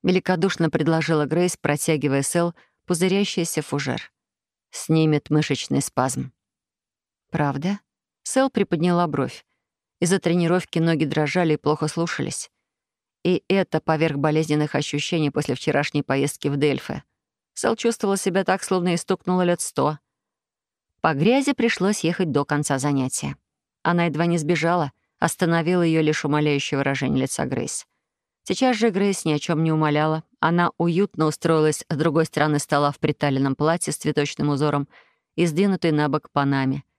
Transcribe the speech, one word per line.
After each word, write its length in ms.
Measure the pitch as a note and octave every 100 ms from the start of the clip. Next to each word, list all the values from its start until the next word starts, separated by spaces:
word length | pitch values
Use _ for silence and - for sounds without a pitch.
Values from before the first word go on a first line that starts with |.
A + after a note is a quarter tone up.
Великодушно 640 | E3 F#3 - F3+ F#3+ - E3
предложила 560 | - D#3+ D#3+ D#3 D#3+ D3
Грейс, 320 | D#3+ F3+ -
протягивая 640 | - D3 - D#3 C#3+ C#3
Сэл 320 | C3+ F3 E3+ - _ _ -
пузырящийся 760 | F3 F#3 G3 G3+ - E3+ -
фужер. 500 | D3 C#3+ C#3 A#2+ - _ _ _ _ _ _
«Снимет 580 | - - D#3+ D#3 D3 -
мышечный 520 | D3+ D3+ C#3 - C#3
спазм». 500 | - - C3 C3+ C3 _ _ _ _ _ _ _ _ _ _
«Правда?» 480 | D#3+ D3 C#3 F3 G3+ _ _ _ _
Сэл 260 | - C4 C4
приподняла 580 | - G3 E3 F3 F3 E3+
бровь. 380 | C#3+ B2+ - _ _ _ _ _ _
Из-за 200 | F3 F#3+
тренировки 600 | F3 F3 E3+ F3+ - E3+
ноги 260 | E3 E3 D3+
дрожали 480 | D3+ D3 F3+ E3+
и 40 | D3+
плохо 300 | - D3+ D3+
слушались. 640 | - E3+ - C#3 - - _ _ _ _ _ _ _
И 200 | F3 F#3 _
это 320 | G3 F#3 D#3+
поверх 380 | - D#3 D#3+ C#3+
болезненных 580 | D3+ D#3 D#3 D3+ D3+ C#3
ощущений 560 | - D3 - E3+ D3
после 240 | D3 D3 B2+
вчерашней 480 | - C#3+ C#3+ D3
поездки 460 | - C3+ C#3+ - C#3+
в 80 | C#3+
Дельфы. 460 | D3 C3+ - - - _ _ _ _
Сэл 220 | - - A3+
чувствовала 420 | A#3 A3+ G3 G3
себя 260 | - F#3
так, 200 | F#3+ F#3
словно 260 | - F#3 F3+
ей 80 | E3+
стукнуло 460 | - F#3+ - F3+
лет 180 | F3 F3
сто. 360 | - - C#3 D#3 _ _ _ _ _ _ _ _ _ _
По 100 | E3 C#3+
грязи 360 | F3+ C4 C#4
пришлось 540 | C#4 A#3 - F#3+ G#3 E3
ехать 260 | F3 F3
до 140 | C#3 C#3+
конца 340 | D3 D3 C#3
занятия. 560 | C#3+ C#3 C3 - C#3+ C#3 _ _ _ _
Она 240 | D#3+ F3 E3+
едва 200 | D3 E3+
не 120 | F3
сбежала, 560 | D3+ E3+ E3 F3 C#3+ _ _ _
остановила 600 | E3 - E3+ E3+ D#3+ F3+
ее 200 | E3+ D#3+
лишь 220 | D#3 D3+
умоляющее 540 | D3+ D3+ D3+ C#3+ - C#3
выражение 460 | C#3 C3+ C3+ C#3
лица 220 | C3+ - C3+
Грейс. 400 | C3 - - - _ _ _ _ _
Сейчас 340 | - F#3+ B3+ A3+
же 120 | A3+
Грейс 360 | F#3+ G3+ F#3+ E3+
ни 80 |
о 40 | D3
чем 280 | - D#3 D#3+
не 80 |
умоляла. 500 | D#3 D3+ D3 D#3 D#3+ - _
Она 320 | D#3 F3 F3 -
уютно 480 | E3+ E3+ G3+ - D#3
устроилась 580 | - E3 D#3+ D#3 D3 -
с 60 | C#3+
другой 260 | E3 D3+ D#3+
стороны 320 | - D3+ D3
стола 360 | - D3 C#3+
в 60 | C#3
приталенном 580 | D3+ D3 D3 C3 C3+ C3
платье 340 | D3+ E3+ -
с 60 | C#3+
цветочным 500 | D3 D3 C#3+ - D3
узором 400 | C#3+ D3+ C#3+ C#3 - _ _ _ -
и 100 | E3+
сдвинутой 460 | D3+ G3+ F#3+ E3
на 160 | D3+ D3+
бок 240 | C3+ -
панаме. 540 | C#3+ C#3 C3+ C3 C#3 -